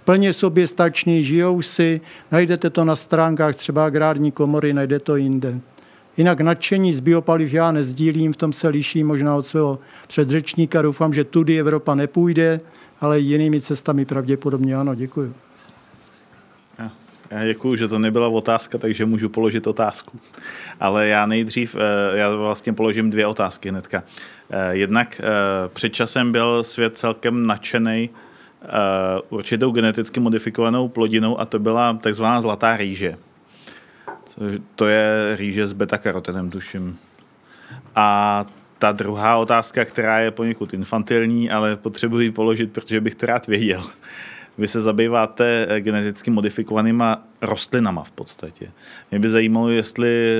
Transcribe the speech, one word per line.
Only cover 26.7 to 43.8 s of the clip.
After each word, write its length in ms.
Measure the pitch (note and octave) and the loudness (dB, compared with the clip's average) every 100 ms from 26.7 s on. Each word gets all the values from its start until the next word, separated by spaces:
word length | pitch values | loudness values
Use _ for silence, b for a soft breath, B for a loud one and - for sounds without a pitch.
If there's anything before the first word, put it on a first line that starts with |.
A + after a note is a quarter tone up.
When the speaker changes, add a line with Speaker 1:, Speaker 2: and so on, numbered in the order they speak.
| - A2+ - | -2 -2 -2
Speaker 2:
celkem 500 | A#2 A2 A#2+ A#2+ A2+ | -4 -2 -2 0 0
nadšenej, 600 | G2+ - A#2+ A2+ A2+ A#2 B B B B _ | -2 -4 -2 0 -2 -4 B B B B _
eh, 40 | - G#2+ G2 F#2+ F#2 F#2 - | -6 -2 0 0 -2 -4 -6
určitou 420 | A2 - A2+ B2+ | -10 -4 0 0
geneticky 480 | A#2 A2+ A2 G#2+ B2+ | 2 2 0 -4 -2
modifikovanou 680 | A#2 A2+ A#2 A#2 A#2 B2 B2 | 0 0 -2 -2 0 0 -2
plodinou 520 | A#2 A2 A2 A2 A2 | 0 0 2 0 -2
a 60 | A2 | -4
to 140 | G#2+ | -2
byla 340 | G#2+ A#2 A#2+ | 0 2 0
takzvaná 480 | A2+ A2 G#2+ A2+ A#2+ | 0 -4 0 0 0
zlatá 360 | A2+ G2+ A2+ A2 | 0 0 0 0
rýže. 380 | G2 F#2 F2 - _ _ B B B B B B - - - - | -2 -4 -6 -8 _ _ B B B B B B -18 -18 -18 -10
To, 100 | G#2 G2+ - - | -6 -6 -8 0
to 100 | G#2+ | 4
je 480 | G#2+ G#2+ G#2+ G#2+ G2+ | 4 4 2 0 -2
rýže 320 | G2+ G2+ G2+ | -4 -2 -2
s 60 | |
beta-karotenem, 760 | G2+ G2+ G2+ G#2 F2+ F2 F#2 F2+ | -2 -4 -2 -4 -4 -6 -6 -8
tuším. 480 | F#2+ - F#2+ F2+ E2+ - _ _ _ B B B B2+ - A2 | -10 -10 -10 -10 -10 -18 _ _ _ B B B -20 -4 2
A 500 | G#2 G2+ G#2 G#2 G2+ - _ - | 4 4 2 0 -4 -12 _ 0
ta 120 | G#2+ | 0
druhá 460 | G#2 G2+ G#2 A2 A2+ | 0 -4 0 2 2
otázka, 480 | A2+ A#2 - B2+ A2 | 4 2 0 -2 -2
která 340 | - A2 A2 | -2 0 0
je 120 | A2+ | 0
poněkud 420 | A2 A#2 A2+ G#2 | -2 -4 -4 -8
infantilní, 800 | F#2+ - A2+ G#2 A#2 A2+ A#2 A#2 | -8 -4 -4 0 0 2 0 0
ale 240 | G#2+ G#2+ G#2 | 0 0 -2
potřebuji 440 | A2+ - A#2 A#2+ | -6 -4 -2 0
ji 120 | A#2 | 0
položit, 400 | A2 A2+ A2+ G#2+ | 0 0 0 -2
protože 300 | A2 - A2 | -6 -4 -2
bych 140 | A2 - | -2 -2
to 100 | A#2 | -2
rád 220 | B2 - | -2 -2
věděl. 360 | G#2 G#2+ F#2 | 0 0 -2